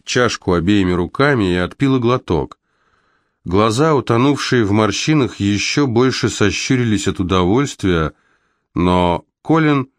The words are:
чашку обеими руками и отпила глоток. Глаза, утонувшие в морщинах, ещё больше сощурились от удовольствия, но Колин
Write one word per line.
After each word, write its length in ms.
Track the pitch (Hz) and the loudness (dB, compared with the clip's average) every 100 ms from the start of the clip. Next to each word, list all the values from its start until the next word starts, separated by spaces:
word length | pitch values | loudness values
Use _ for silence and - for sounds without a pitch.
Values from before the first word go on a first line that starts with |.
чашку 500 | - 127 120 - - | -4 0 0 -2 -2
обеими 400 | 87 85 104 92 | 0 2 2 2
руками 600 | 87 85 - 139 131 95 | 0 -2 0 0 2 0
и 20 | 90 | 0
отпила 440 | 90 - 139 131 | -2 -2 0 0
глоток. 580 | 117 123 - 82 64 - _ _ _ _ _ _ _ _ - | 0 -2 -2 -4 -4 -12 _ _ _ _ _ _ _ _ -4
Глаза, 480 | 101 113 110 160 | 0 2 2 2
утонувшие 680 | 139 - 117 135 135 - 123 101 | 0 0 0 0 0 0 0 2
в 60 | |
морщинах, 680 | 104 107 - - 156 117 - | 2 0 -2 0 0 0 -2
ещё 460 | 101 101 - - 139 | -2 0 -2 -2 0
больше 420 | 113 131 - 123 | 2 0 0 -2
сощурились 800 | - 104 - - 131 120 101 101 | 0 -2 -2 -2 0 0 -2 -2
от 120 | 92 | -4
удовольствия, 960 | 90 92 90 117 139 - 98 85 76 - _ _ _ _ _ | 0 0 2 0 -2 -4 -2 0 -2 -8 _ _ _ _ _
но 520 | - 90 90 90 85 - _ | -2 0 2 0 -2 -8 _
Колин 460 | - 160 151 143 131 | -2 0 2 0 -4